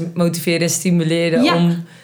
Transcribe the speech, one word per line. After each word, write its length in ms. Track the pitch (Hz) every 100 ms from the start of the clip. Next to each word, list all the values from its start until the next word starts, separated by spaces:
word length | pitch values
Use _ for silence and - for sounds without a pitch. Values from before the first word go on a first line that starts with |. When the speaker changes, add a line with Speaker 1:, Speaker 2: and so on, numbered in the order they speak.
| 165
Speaker 1:
motiveerde 500 | - 170 165 175 165
en 60 | 170
stimuleerde 680 | - 190 175 160 165 170 196
Speaker 2:
Ja. 120 | 285 175
Speaker 1:
om 280 | 175 170 170 -